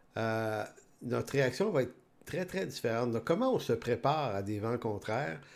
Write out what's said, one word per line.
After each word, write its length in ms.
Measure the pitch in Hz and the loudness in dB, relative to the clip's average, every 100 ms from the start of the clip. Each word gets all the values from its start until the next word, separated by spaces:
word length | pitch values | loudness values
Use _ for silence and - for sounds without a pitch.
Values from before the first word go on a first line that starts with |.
| - 110 | -10 -2
euh, 480 | 110 113 110 107 107 - - - | 0 0 0 -2 -6 -12 -20 -10
notre 300 | 120 120 120 | -2 -2 0
réaction 380 | 139 131 123 214 | 2 2 2 2
va 120 | 151 | 2
être 120 | 120 - - - | 0 -4 -20 -20
très, 220 | - 160 185 | -8 -6 -4
très 200 | 190 165 | -4 -4
différente. 460 | - 120 117 123 | -2 0 0 0
Donc, 120 | 113 | 0
comment 300 | - 180 262 | 2 2 2
on 40 | 214 | 2
se 140 | - | 2
prépare 640 | 117 117 113 139 156 131 | 0 0 2 2 2 0
à 80 | 98 | -2
des 160 | 98 104 | -2 -2
vents 200 | 113 120 | -2 -2
contraires ? 640 | 113 101 - 117 160 80 - | -2 -4 -2 -2 -2 -6 -12